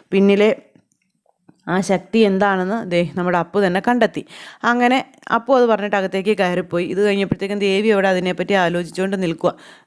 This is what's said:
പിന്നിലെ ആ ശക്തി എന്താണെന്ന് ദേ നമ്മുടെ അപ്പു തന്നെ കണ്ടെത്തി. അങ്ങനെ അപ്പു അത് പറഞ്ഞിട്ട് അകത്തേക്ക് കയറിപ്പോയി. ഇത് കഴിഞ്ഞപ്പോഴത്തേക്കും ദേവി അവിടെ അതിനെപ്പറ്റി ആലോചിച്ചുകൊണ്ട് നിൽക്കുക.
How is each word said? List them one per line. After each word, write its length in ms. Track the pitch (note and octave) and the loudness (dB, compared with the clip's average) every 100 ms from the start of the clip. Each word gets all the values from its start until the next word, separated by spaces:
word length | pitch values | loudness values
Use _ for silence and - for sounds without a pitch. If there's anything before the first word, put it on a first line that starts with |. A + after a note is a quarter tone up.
| _ | _
പിന്നിലെ 440 | G3 G3 G3+ G#3+ - _ _ _ _ _ _ _ _ _ _ - | 2 4 4 2 0 _ _ _ _ _ _ _ _ _ _ -6
ആ 80 | F3+ | -4
ശക്തി 380 | F#3+ F#3 F#3 A3+ | 0 -2 0 2
എന്താണെന്ന് 580 | G#3 F#3+ G3+ F#3+ F#3 A3+ F3+ | 2 4 0 0 -2 -6 -2
ദേ 140 | F3 F3 | -2 -2
നമ്മുടെ 240 | F3+ F3 F3+ | -2 -2 -2
അപ്പു 200 | E3 G#3 | 0 0
തന്നെ 220 | F#3+ F3+ | 0 0
കണ്ടെത്തി. 400 | G#3+ B3 A3 - - - - - | 0 2 0 -2 -12 -20 -20 -6
അങ്ങനെ 340 | A3+ A#3+ B3 C4 - _ - | -2 2 2 0 -2 _ -4
അപ്പു 180 | A#3 A3+ | -4 2
അത് 120 | C4 A#3+ | 2 4
പറഞ്ഞിട്ട് 300 | G#3 G3+ G3+ | 2 0 -2
അകത്തേക്ക് 360 | F#3+ F#3+ F#3+ G3+ | -2 -2 -2 0
കയറിപ്പോയി. 500 | F#3 F3+ F3+ E3+ F3 | 0 -2 -4 -4 -4
ഇത് 160 | F#3 | -2
കഴിഞ്ഞപ്പോഴത്തേക്കും 600 | G#3 G3 G3 - G3 G3+ | 0 0 -2 -4 -4 -4
ദേവി 280 | G3+ F#3+ G#3+ | 0 0 2
അവിടെ 200 | G3+ F#3+ | 2 2
അതിനെപ്പറ്റി 460 | F#3 F3+ F3 F3+ G3 | 0 -2 -4 -2 0
ആലോചിച്ചുകൊണ്ട് 640 | E3+ F3 E3+ E3 F#3+ F#3+ | 2 -2 -6 -6 -4 -2
നിൽക്കുക. 340 | F3+ E3 C3+ - - - | -4 -2 -4 -4 -20 -20